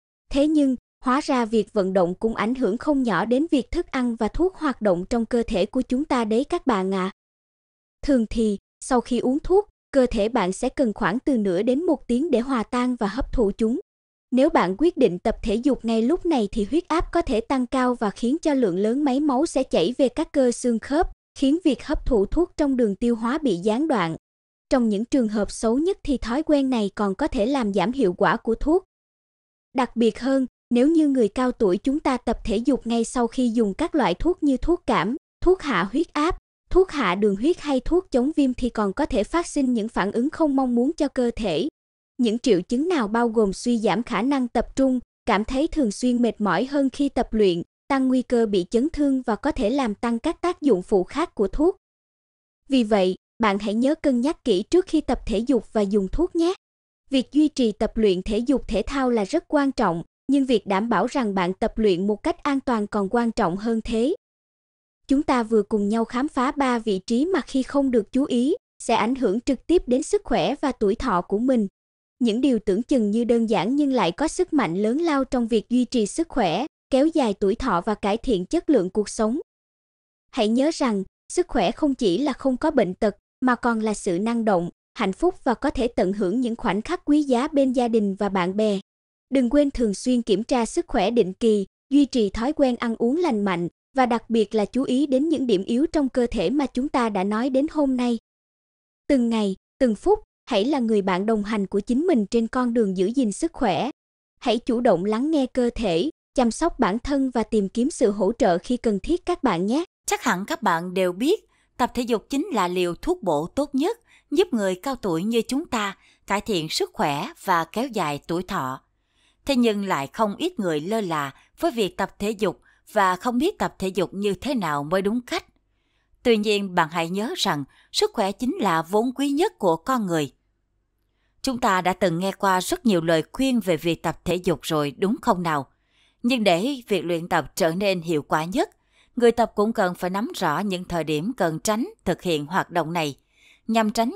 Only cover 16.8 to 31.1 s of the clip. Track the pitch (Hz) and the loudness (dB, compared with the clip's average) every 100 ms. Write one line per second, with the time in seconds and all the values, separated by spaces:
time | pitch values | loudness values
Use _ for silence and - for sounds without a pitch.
16.8 | - 320 - 339 330 226 - 269 247 262 | 0 -2 0 -2 0 -2 -2 -2 -2 0
17.8 | 254 247 208 - 233 320 320 269 214 175 | 0 0 -4 -2 -2 0 0 2 2 2
18.8 | 214 262 294 254 302 254 330 277 - 220 | 0 0 0 2 2 0 0 -2 0 0
19.8 | 175 254 254 - 320 285 254 - 247 226 | 0 2 0 0 -2 2 2 0 -2 -2
20.8 | - 285 381 - _ - 269 330 311 226 | 0 0 0 -4 _ -2 0 2 2 0
21.8 | - 311 - 233 202 311 349 - 294 254 | -4 -4 0 2 2 0 -2 0 0 2
22.8 | 220 190 240 226 233 311 277 170 208 226 | 0 0 0 0 -2 -2 0 0 0 0
23.8 | 311 233 165 160 _ _ _ _ _ 262 | 0 0 -2 -6 _ _ _ _ _ 2
24.8 | 226 202 240 285 214 214 196 - 220 254 | 2 0 0 0 0 -2 -4 -2 -2 0
25.8 | 339 415 - 247 220 254 320 294 262 247 | 0 -2 -4 -4 -2 -4 2 2 2 0
26.8 | 196 - 202 190 311 262 220 277 208 196 | -2 -2 -2 -2 -2 0 0 0 0 0
27.8 | 180 269 196 180 180 202 - 226 285 359 | 0 0 0 2 2 2 -2 -2 2 0
28.8 | - _ _ _ _ _ _ _ _ 269 | 0 _ _ _ _ _ _ _ _ -4
29.8 | 247 220 226 - 247 269 254 - _ 240 | -2 2 0 2 0 0 0 -6 _ 2
30.8 | 277 330 294 | 4 6 4